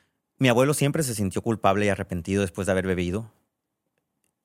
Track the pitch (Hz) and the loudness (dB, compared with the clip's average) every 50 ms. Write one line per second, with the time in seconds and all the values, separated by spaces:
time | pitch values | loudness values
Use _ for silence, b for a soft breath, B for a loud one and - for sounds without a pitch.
0 | b b b _ _ _ _ - 131 127 117 120 131 147 147 - 139 143 - 165 | b b b _ _ _ _ 0 2 4 4 4 4 2 2 0 0 0 0 -2
1 | 151 127 110 107 101 92 - 104 - 117 110 - - 95 95 104 104 101 95 98 | -4 -4 -4 -2 -2 -2 -2 -4 -2 -2 -4 0 2 2 2 2 2 0 0 -2
2 | 95 - 90 87 80 95 95 101 101 90 - 104 92 101 92 95 92 95 90 90 | -4 -6 -6 -8 -4 -2 0 0 0 -2 -4 -6 -2 0 0 0 0 0 -2 -2
3 | 87 87 90 107 117 - _ _ _ _ _ _ _ _ _ _ _ _ _ _ | -2 -4 -4 -6 -8 -10 _ _ _ _ _ _ _ _ _ _ _ _ _ _
4 | _ _ _ _ _ _ _ _ | _ _ _ _ _ _ _ _